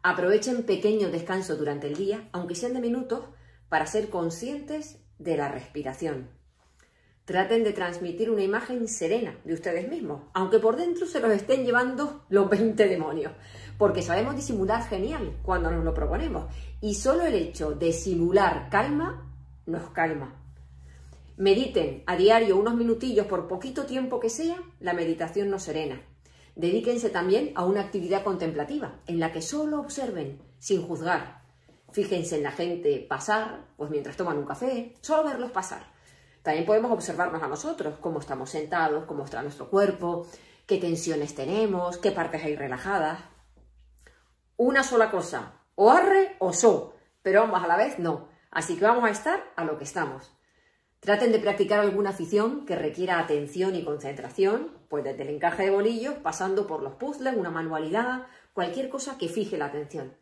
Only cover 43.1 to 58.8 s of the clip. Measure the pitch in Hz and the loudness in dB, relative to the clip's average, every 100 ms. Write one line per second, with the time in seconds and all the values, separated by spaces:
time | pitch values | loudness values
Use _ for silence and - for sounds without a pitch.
43.1 | 175 - _ _ _ _ _ _ _ - | -4 -12 _ _ _ _ _ _ _ -20
44.1 | _ _ _ _ - 247 269 262 240 220 | _ _ _ _ 2 4 4 4 4 4
45.1 | 190 - 123 - - _ - 208 320 381 | 2 -4 -8 -10 -20 _ 6 8 8 8
46.1 | 392 381 - 185 170 233 170 - - _ | 6 4 0 -2 6 6 6 0 -16 _
47.1 | _ 196 190 170 180 175 175 262 - 170 | _ 4 4 6 2 2 2 2 0 -2
48.1 | 151 - _ _ - 156 170 214 240 226 | -4 -8 _ _ -6 -4 2 4 6 2
49.1 | 208 311 381 - - 160 151 139 180 147 | 0 -2 -2 -4 -6 -4 -4 -6 -4 -6
50.1 | 135 - _ _ _ _ _ _ _ - | -6 -18 _ _ _ _ _ _ _ 2
51.1 | 208 240 220 208 202 196 208 208 190 196 | 4 6 4 2 2 4 4 4 2 -2
52.1 | 190 165 202 220 294 - 170 151 160 185 | -2 0 2 2 -2 -4 -2 -2 -2 0
53.1 | 175 156 147 143 180 190 180 147 147 139 | 0 2 0 -2 -2 0 0 -4 -6 -6
54.1 | 147 127 - 190 226 311 - _ 147 135 | -10 -10 0 2 2 -4 -12 _ -4 -4
55.1 | 135 139 147 170 170 196 196 214 233 262 | -6 -6 -2 0 2 2 4 2 0 -4
56.1 | 285 165 - 190 196 196 156 139 - 285 | -4 -6 -4 -2 0 -2 -4 -6 -6 -8
57.1 | 285 262 233 175 165 165 156 160 202 247 | -4 -2 -2 -2 -4 -4 -4 -2 0 0
58.1 | 254 - - _ - 170 - | -4 -10 -20 _ -6 -4 -4